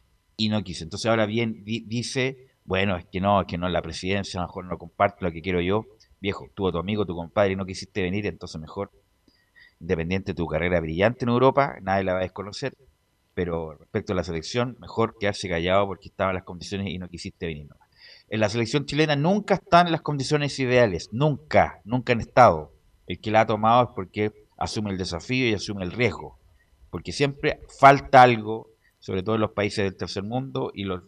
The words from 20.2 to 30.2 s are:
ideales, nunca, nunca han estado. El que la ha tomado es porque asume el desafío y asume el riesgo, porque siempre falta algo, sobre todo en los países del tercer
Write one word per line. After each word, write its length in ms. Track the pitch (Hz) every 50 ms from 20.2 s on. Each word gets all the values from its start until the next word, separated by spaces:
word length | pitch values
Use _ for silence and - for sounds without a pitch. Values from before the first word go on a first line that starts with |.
| 131 - 151 147 147 139 - -
ideales, 500 | 135 123 123 123 120 110 90 80 - - -
nunca, 680 | 113 143 156 143 110 - - - 101 87 80 - - -
nunca 280 | - 117 127 117 - 123
han 80 | 113
estado. 520 | - - - - 123 110 87 78 76 - - _ _ _ _ _ _
El 120 | - 90 -
que 120 | - 110
la 120 | 104 110 113
ha 40 |
tomado 380 | 110 113 107 107 110 117 123 123
es 40 | 107 -
porque 360 | - 95 85 - 104 107 107 107 - - _ _ -
asume 320 | - - - 113 107 104
el 80 | 95 92
desafío 500 | 92 87 87 82 - - 127 127 131 117
y 60 | 107
asume 300 | 95 - - 104 101 92
el 80 | 90 -
riesgo, 460 | 104 123 110 87 - 73 71 - - _ _ _ _ _ _ _ _ _ -
porque 220 | - 90 - - 90
siempre 480 | - 139 139 139 - - 151 - - - - - -
falta 420 | - 135 143 139 - - - 131
algo, 480 | 127 127 120 110 104 107 110 110 - - _ _ _ _ _ _
sobre 240 | - - 98 95 92
todo 140 | 104 110
en 40 | 110
los 120 | 107 104 -
países 320 | - 104 104 - - 101
del 120 | 98 90
tercer 260 | - - - - 101